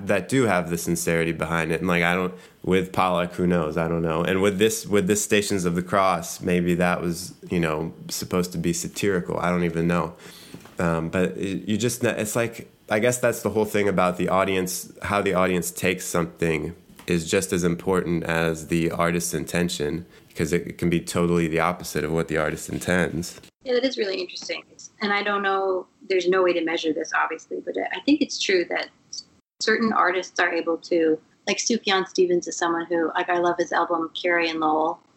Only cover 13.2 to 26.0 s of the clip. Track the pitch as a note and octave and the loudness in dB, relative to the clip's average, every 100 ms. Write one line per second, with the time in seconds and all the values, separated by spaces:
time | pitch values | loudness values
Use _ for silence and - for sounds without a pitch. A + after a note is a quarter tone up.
13.2 | A#2+ A2 G#2 G#2 G#2+ G#2 G2+ F2+ F2+ F2+ | 0 0 0 0 2 2 2 4 2 2
14.2 | F2 F#2 F#2+ F#2+ F#2 - - - E2+ G2+ | 2 2 2 2 -2 -4 -10 -10 -2 0
15.2 | G2 F2+ F#2 F2+ E2+ - F2+ F2+ - F2 | 2 2 2 2 -2 -2 0 0 -2 -2
16.2 | E2 - E2+ D#2 D#2+ - - - - F2 | -2 -2 0 0 -4 -10 -18 -12 -2 -2
17.2 | D#2+ G2 F#2 F#2 F2+ E2+ - F#2 E2+ E2 | 2 0 2 0 0 0 0 0 0 -2
18.2 | - E2 E2 D#2+ D#2 F2 E2 - E2+ F2 | 0 0 0 -2 -2 0 0 2 0 0
19.2 | - D#2 - E2+ F2 - D2 D#2+ - - | -2 -4 -2 -2 0 -2 -4 -4 -8 -20
20.2 | - - D#2 E2+ - - F2 E2+ - F2 | -12 -4 -2 -2 -4 -4 0 0 0 0
21.2 | F2 F2 E2 D#2+ E2 F2+ F2 D#2 D2+ E2 | 2 2 2 0 0 -2 -6 -4 -2 -2
22.2 | D#2 D#2 D#2 D#2+ - - - F2+ E2 - | 0 0 -2 -4 -6 -6 0 2 0 -2
23.2 | - - - _ C4+ B3 C4 B3 G3+ F#3 | -8 -12 -20 _ -2 0 0 -2 -4 -4
24.2 | F3+ - - D#3+ - - - - G#3 G3+ | -8 -10 -10 -10 -12 -20 -20 -6 -2 0
25.2 | G#3 G3+ G3 G3 F#3+ F#3 - _ | 0 -2 0 0 0 -2 -4 _